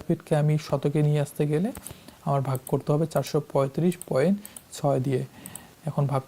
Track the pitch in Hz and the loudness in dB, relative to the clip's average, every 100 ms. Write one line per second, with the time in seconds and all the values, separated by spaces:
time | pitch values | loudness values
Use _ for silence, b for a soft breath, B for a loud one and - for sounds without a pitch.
0 | - 165 - 151 151 151 - 139 147 151 | 0 -4 0 2 2 0 0 -2 0 2
1 | 147 147 143 - 151 151 202 285 B B | 2 2 0 -2 0 0 -2 -6 B B
2 | B B - 143 131 139 - 143 - 151 | B B -2 0 0 -4 -2 -2 2 0
3 | 160 147 139 156 143 143 135 143 170 170 | 2 -2 0 -2 0 0 0 2 0 0
4 | - 131 156 202 B B B - 147 139 | -2 2 2 2 B B B -4 0 2
5 | 131 127 135 B B B B B 156 147 | 2 -2 -2 B B B B B -6 0
6 | 143 143 | 0 0